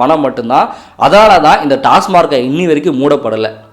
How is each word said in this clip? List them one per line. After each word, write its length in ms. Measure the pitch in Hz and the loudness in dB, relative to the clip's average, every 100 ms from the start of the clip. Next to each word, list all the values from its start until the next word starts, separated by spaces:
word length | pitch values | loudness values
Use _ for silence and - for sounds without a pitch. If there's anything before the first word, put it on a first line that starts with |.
பணம் 240 | 127 156 135 | -2 0 -2
மட்டும்தான். 440 | 120 117 139 226 - - - 131 | -6 -2 -2 -2 -6 -20 -4 2
அதனால 340 | 196 220 185 156 | 4 4 4 4
தான் 140 | 196 147 | 2 0
இந்த 120 | 131 123 | -2 2
டாஸ்மார்க்கை 520 | 156 190 180 165 139 123 | 0 2 0 0 -2 -2
இன்னி 180 | 156 180 | -4 -2
வரைக்கும் 280 | 147 170 131 | -2 -2 -2
மூடப்படலை. 500 | 143 143 117 110 110 - - | -2 -2 -2 -4 -6 -8 -20